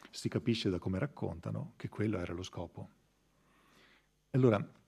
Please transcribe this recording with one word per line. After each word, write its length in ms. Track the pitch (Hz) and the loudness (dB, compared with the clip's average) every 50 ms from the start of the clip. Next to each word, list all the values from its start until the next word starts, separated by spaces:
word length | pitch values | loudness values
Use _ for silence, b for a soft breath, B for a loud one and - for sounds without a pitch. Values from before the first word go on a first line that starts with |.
| B B B | B B B
si 160 | - - - | -6 -4 -2
capisce 420 | - 110 - - 117 113 - 107 | -2 0 2 2 0 2 2 0
da 80 | 92 87 | 0 0
come 220 | - 95 92 92 | 0 -2 -2 0
raccontano 720 | - - - - - 95 87 85 - 107 104 107 - - - | -2 -2 -4 -4 -6 -6 -6 -6 -6 -6 -6 -6 -6 -8 -10
che 140 | - - - | -10 -12 -8
quello 300 | - - 104 113 101 90 | -4 -2 0 0 0 -2
era 140 | 87 87 85 | -2 -4 -6
lo 120 | 87 92 | -6 -8
scopo. 440 | - - 92 87 87 - - 107 - - _ _ _ _ _ _ _ _ b b b b b b b b b b b b b b b b _ _ _ | -8 -8 -10 -10 -10 -10 -12 -16 -16 -16 _ _ _ _ _ _ _ _ b b b b b b b b b b b b b b b b _ _ _
Allora, 340 | - 135 127 123 107 98 - - - - _ | 4 6 8 8 6 6 2 -2 -12 -20 _